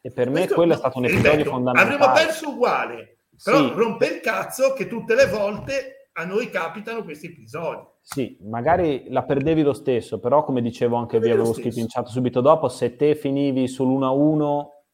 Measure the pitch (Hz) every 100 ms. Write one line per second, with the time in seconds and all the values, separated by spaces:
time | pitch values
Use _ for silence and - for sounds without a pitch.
0 | 127 - 123 143 185 - 170 151 135 123
1 | 123 - - 151 143 131 123 123 - 285
2 | 262 262 320 - 311 240 240 143 117 117
3 | 110 _ _ _ - 269 269 175 226 196
4 | 302 330 233 196 190 - 269 269 190 233
5 | - 233 269 214 202 208 - 269 262 -
6 | _ - 170 202 247 190 165 165 208 226
7 | 170 147 165 170 110 147 165 113 - _
8 | _ - 113 - 101 117 123 180 170 135
9 | - 127 120 139 135 160 143 135 - 123
10 | - 107 117 139 180 131 120 113 120 120
11 | 117 113 113 110 113 113 - 117 117 123
12 | 120 117 127 123 131 156 139 - - 120
13 | 147 147 143 139 143 131 127 131 131 131
14 | 131 135 151 156 147 147 143 - _